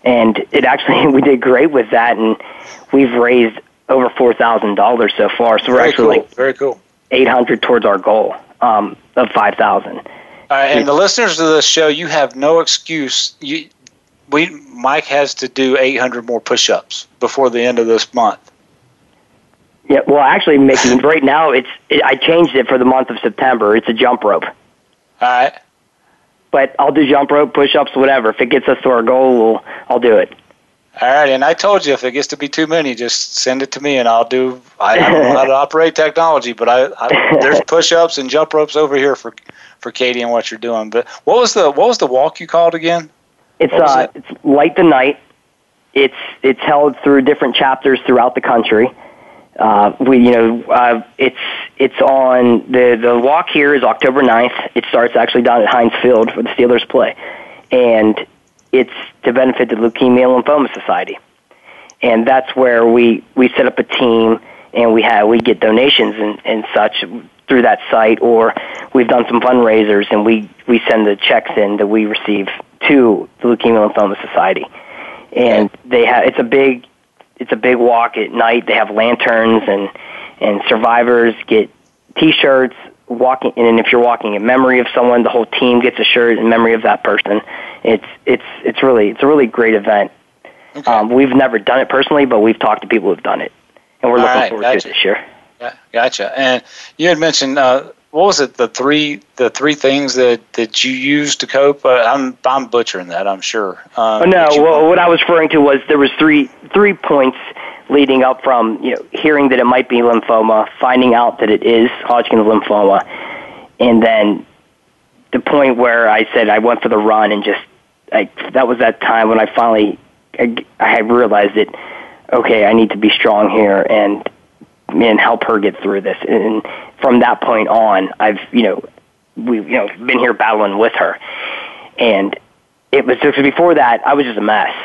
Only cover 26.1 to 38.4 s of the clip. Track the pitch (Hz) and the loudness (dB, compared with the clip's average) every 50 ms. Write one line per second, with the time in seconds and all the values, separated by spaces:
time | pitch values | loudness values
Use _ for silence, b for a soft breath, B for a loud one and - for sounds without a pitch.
26.1 | _ _ _ _ _ _ _ _ - 143 135 135 - - 143 143 139 156 147 131 | _ _ _ _ _ _ _ _ 0 0 0 0 -2 -2 0 0 2 2 2 2
27.1 | 143 139 143 143 147 147 147 123 - 147 143 139 147 151 139 - - 135 135 139 | 2 0 2 2 2 0 0 0 2 0 0 2 2 0 -2 -2 -2 0 0 2
28.1 | 135 131 110 110 107 - 127 120 139 135 - - 131 - - 131 123 117 113 117 | 2 0 0 -2 -2 -2 -2 -2 -2 -2 0 0 -2 0 0 0 0 0 2 0
29.1 | 123 131 131 131 127 120 110 113 110 - B B B B B B 127 123 117 120 | 2 2 2 2 2 2 2 2 0 -2 B B B B B B -4 0 2 4
30.1 | 107 98 90 - - _ _ _ _ _ _ _ _ _ _ _ _ - 123 123 | 4 4 2 0 -8 _ _ _ _ _ _ _ _ _ _ _ _ -4 -2 0
31.1 | 135 147 151 139 131 131 135 151 170 - - 202 202 190 156 143 135 - - 127 | 2 2 2 2 0 0 0 0 0 0 0 0 0 0 0 -2 -2 -2 -4 -6
32.1 | 120 143 143 - 147 - 147 143 - - 160 151 160 170 151 139 123 110 120 117 | -4 -6 -6 -6 -8 -10 -10 -8 -4 -4 -4 -2 -2 -2 -2 -4 -6 -8 -6 -6
33.1 | - - - - - - - 131 127 135 135 135 - 135 143 147 143 131 120 117 | -6 -8 -8 -8 -8 -6 -4 -4 -4 -4 -6 -8 -10 -8 -4 -2 -2 0 2 2
34.1 | 117 113 117 - 131 127 127 127 127 127 _ _ _ _ - 101 - 170 170 - | 2 2 0 0 -2 -2 -2 -4 -6 -10 _ _ _ _ -2 0 2 2 2 2
35.1 | - 156 143 123 120 127 135 135 131 135 143 - - 160 165 165 156 - 156 151 | 2 2 2 2 2 0 2 2 2 0 0 0 0 0 0 2 2 0 -2 0
36.1 | 151 165 165 165 156 139 120 123 117 - 117 117 120 127 131 139 - - 117 123 | 0 0 0 2 0 0 -2 -6 -6 -2 0 2 2 2 2 0 -4 -8 -4 -2
37.1 | - - - - 156 - 131 139 151 - - - 156 170 156 151 170 165 170 165 | -2 -2 0 0 0 2 2 2 0 0 0 0 0 0 2 2 2 2 2 0
38.1 | - 143 135 127 135 151 | -2 -8 -8 -2 -2 -2